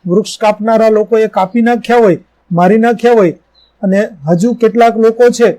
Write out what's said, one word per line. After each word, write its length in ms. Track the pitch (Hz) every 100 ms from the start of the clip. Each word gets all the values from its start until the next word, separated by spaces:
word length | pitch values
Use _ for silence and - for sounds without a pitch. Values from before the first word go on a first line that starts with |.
| 180
વૃક્ષ 320 | 185 208 -
કાપનારા 500 | 214 208 214 226 220
લોકોએ 380 | 214 214 226 220
કાપી 360 | - 185 233
નાખ્યા 360 | 233 240 - 240
હોય, 200 | 214 160 _ _ _
મારી 260 | 170 180 220
નાખ્યા 340 | 233 233 233
હોય 200 | 233 180 147 _ _ _ _
અને 260 | 196 196 214 185 143
હજુ 240 | 175 226
કેટલાક 420 | 240 220 214 233 226
લોકો 320 | 226 226 247
છે 240 | 233 226